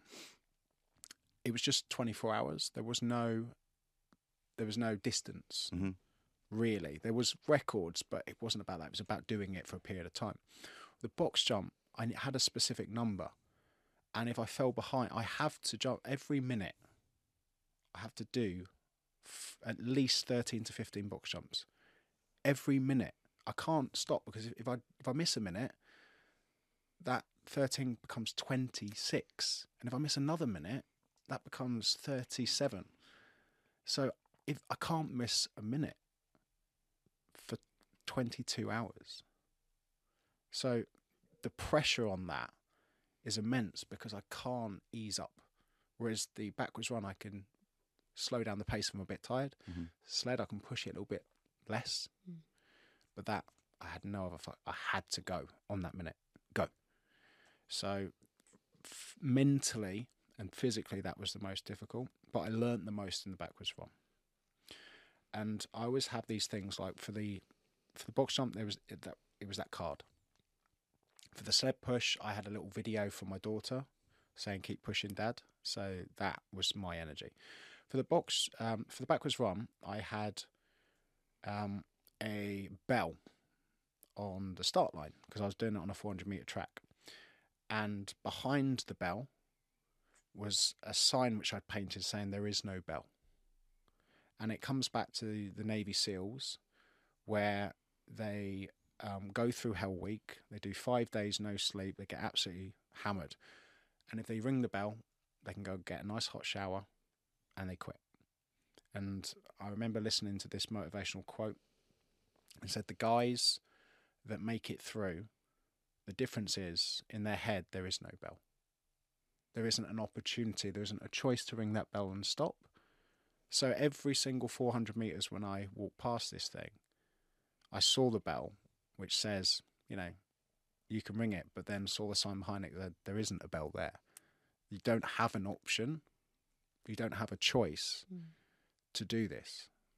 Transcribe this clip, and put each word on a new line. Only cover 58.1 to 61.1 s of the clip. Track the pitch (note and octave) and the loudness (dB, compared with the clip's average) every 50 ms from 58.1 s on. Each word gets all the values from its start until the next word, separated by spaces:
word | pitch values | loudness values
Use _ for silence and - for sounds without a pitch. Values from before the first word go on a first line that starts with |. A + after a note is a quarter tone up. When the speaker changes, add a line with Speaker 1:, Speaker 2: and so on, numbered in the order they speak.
| - _ - - _ _ _ _ - - _ _ _ _ - | -8 _ -20 -20 _ _ _ _ -20 -20 _ _ _ _ -18
Speaker 1:
f-, | - - - - - - - | -16 -14 -14 -14 -14 -10 -2
mentally | - C3 B2 C3+ C#3 C#3+ C#3 C3+ - - - A2+ G#2 F#2 F#2+ A2 B2 - _ _ _ _ _ - | 2 6 8 8 10 8 8 6 4 2 0 0 -2 -2 -2 -4 -6 -8 _ _ _ _ _ -10
and | G#2 F#2 - | -10 -8 -2
physically, | - - B2 G#2 G#2+ - - G#2+ G2 | 0 2 2 2 0 -2 -4 -4 -4
that | F#2+ F2+ | -4 -4